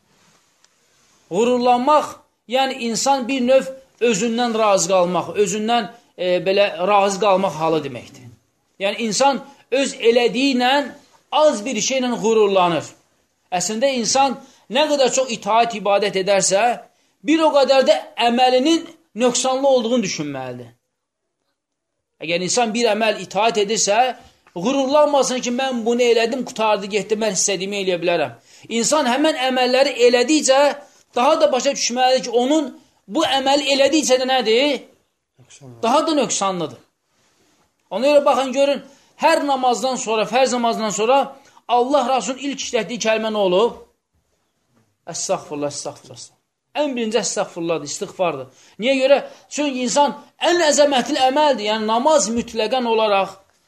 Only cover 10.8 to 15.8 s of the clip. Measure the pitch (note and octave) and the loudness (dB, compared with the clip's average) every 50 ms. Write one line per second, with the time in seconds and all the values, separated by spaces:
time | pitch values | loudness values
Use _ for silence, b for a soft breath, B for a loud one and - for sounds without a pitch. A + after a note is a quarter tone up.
10.8 | C#4 A3+ - b b b b b b _ - C#4 D#4 D4+ C4 G#3 G3+ G3 B3+ F3+ | 0 -4 -10 b b b b b b _ 0 4 4 4 2 0 -6 -6 -6 -4
11.8 | F3 - C4 C4 B3 B3 A#3+ F#3 F3+ A3 A3+ A3 G#3+ G3+ G3 F#3+ F3+ F3 E3 D3 | -4 -2 -2 -2 -2 -2 -4 -2 0 2 2 4 2 4 4 2 2 2 0 -2
12.8 | B2+ - - _ _ _ _ _ _ _ _ _ _ _ - F3+ E3+ - G#3+ A3 | -6 -8 -18 _ _ _ _ _ _ _ _ _ _ _ -6 -6 -4 -4 -4 -2
13.8 | C4 C#4 C4+ B3 A3 F3+ - C4+ C#4 C4+ A#3 B B B B B B B G3 C4+ | 0 0 0 -2 -2 -2 0 0 0 0 -2 B B B B B B B -2 0
14.8 | D#4 D4 D4 C#4 C4 A#3+ - B3+ C4 B3 A#3 F#3 - G3+ G#3+ A#3 A#3 A#3 A3 G#3+ | 0 2 2 2 2 0 2 -2 -2 -4 -6 -8 -4 0 2 2 2 2 -2 -4